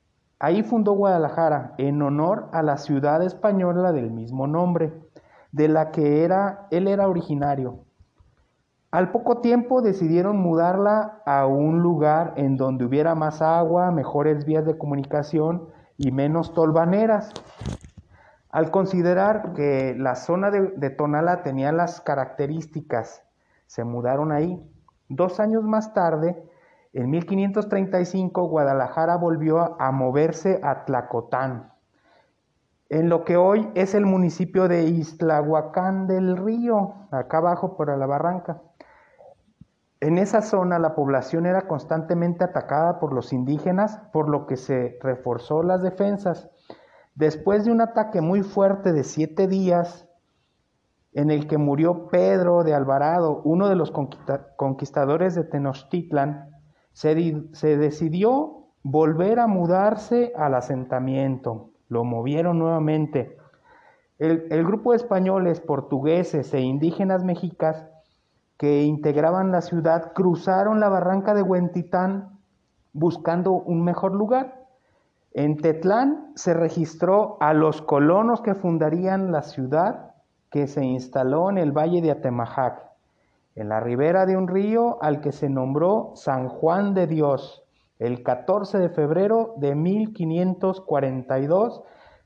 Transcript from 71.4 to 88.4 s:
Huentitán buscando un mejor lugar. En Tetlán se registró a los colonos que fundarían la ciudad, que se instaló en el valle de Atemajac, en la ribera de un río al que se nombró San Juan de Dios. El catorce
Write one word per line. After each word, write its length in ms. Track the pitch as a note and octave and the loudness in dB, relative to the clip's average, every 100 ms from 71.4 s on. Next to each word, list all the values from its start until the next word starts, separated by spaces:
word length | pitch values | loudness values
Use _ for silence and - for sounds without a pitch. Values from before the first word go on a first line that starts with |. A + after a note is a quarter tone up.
Huentitán 960 | F#3 F3+ F3 F3+ E3+ F3+ F#3 G3 - - _ _ _ _ _ | 2 0 0 -4 -4 -2 -2 -4 -8 -18 _ _ _ _ _
buscando 580 | - E3+ E3+ E3 F3 F#3 | -2 0 0 -2 0 2
un 300 | F3+ F3 E3+ | 0 0 0
mejor 320 | F3 E3+ F#3+ | 0 0 -2
lugar. 520 | G3 G#3+ B3+ C4 - - _ _ _ _ _ _ | 0 0 0 -2 -10 -20 _ _ _ _ _ _
En 220 | - D3 D3+ | -2 0 2
Tetlán 760 | D#3+ D#3 F#3 A3 C4+ D#4 - - | 0 0 2 2 2 0 -6 -6
se 180 | F3+ | 0
registró 840 | E3 D#3+ F3 D#3 - F3 G3+ G#3 - | 0 0 0 -4 -2 2 2 2 0
a 140 | D3+ | 2
los 280 | D#3 D#3 D3+ | 4 4 0
colonos 580 | - C#3+ D3 F#3+ A3+ A3+ | 0 4 6 4 2 0
que 140 | A3 | -2
fundarían 800 | G3 F3+ E3 D3+ E3 F#3 F#3+ F#3+ | -2 0 0 0 0 0 -2 0
la 100 | D#3 | -2
ciudad, 680 | - - C3 D3+ F#3+ - - - _ _ _ | -4 -8 -2 0 0 -2 -12 -20 _ _ _
que 160 | D3 C#3 | -4 -2
se 180 | D3 | -2
instaló 640 | C3 B2+ B2+ C3+ B2+ D3+ F#3 | -2 -2 -4 -2 0 0 0
en 80 | G3 | 0
el 160 | D3+ | 0
valle 300 | D3 E3 F3 | 0 0 2
de 80 | D#3+ | 0
Atemajac, 840 | D3 C3 A#2+ - - B2+ - - _ _ _ _ _ _ | 0 -2 -4 -4 -2 -2 -4 -14 _ _ _ _ _ _
en 160 | - G#2 | -12 -6
la 100 | A2 | -4
ribera 460 | A#2+ B2 D3+ F#3 F#3+ | -2 0 2 2 2
de 100 | F#3 | 0
un 100 | F#3 | 0
río 560 | F#3+ G#3 A3+ A#3 A#3 | -2 0 0 0 -2
al 200 | D3+ D3 | -2 -2
que 100 | D3 | -4
se 160 | - C#3+ | -4 -4
nombró 640 | C3+ C3 C#3+ F3 A3 - | -2 -2 0 2 0 -2
San 340 | - - C3 B2+ | -8 -4 -4 -4
Juan 440 | - D#3 F#3 G3+ | -2 0 0 0
de 140 | F#3+ E3+ | 0 0
Dios. 580 | D#3+ D3 C3 - - _ _ _ - | 2 2 0 -4 -18 _ _ _ -6
El 240 | A#2 B2 | -4 -4
catorce 560 | - B2+ | -2 -2